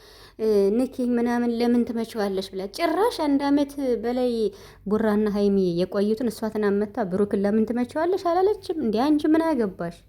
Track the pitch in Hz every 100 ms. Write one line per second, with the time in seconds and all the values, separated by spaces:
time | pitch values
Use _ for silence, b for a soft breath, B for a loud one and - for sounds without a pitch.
0 | B B B - 220 208 196 226 262 -
1 | 247 240 240 240 240 233 240 240 233 233
2 | 226 233 202 190 190 190 196 - 330 330
3 | 466 466 302 277 285 285 277 294 269 226
4 | 233 247 247 233 208 B B B 196 214
5 | 214 208 214 202 202 196 185 170 185 202
6 | 208 220 247 214 220 214 208 202 208 247
7 | 196 185 202 208 202 220 220 240 240 302
8 | 349 381 349 339 381 415 - 330 233 208
9 | 285 302 311 311 320 277 208 180 175 -